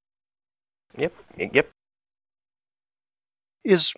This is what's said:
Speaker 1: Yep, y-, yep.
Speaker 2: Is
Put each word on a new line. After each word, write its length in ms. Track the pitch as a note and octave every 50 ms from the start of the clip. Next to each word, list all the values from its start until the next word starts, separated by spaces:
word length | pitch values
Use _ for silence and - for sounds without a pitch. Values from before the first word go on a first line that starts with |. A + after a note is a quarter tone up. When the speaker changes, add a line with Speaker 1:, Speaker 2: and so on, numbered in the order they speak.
| _ _ _ _ _ _ _ _ _ _ _ _ _ _ _ _ _ _ -
Speaker 1:
Yep, 180 | - C#3+ F3 - - - - - -
y-, 100 | - -
yep. 200 | - C3+ - - - _ _ _ _ _ _ _ _ _ _ _ _ _ _ _ _ _ _ _ _ _ _ _ _ _ _ _ _ _ _ _ _ _ _ _ _ _ _
Speaker 2:
Is 300 | A#3 F#3+ E3+ - - -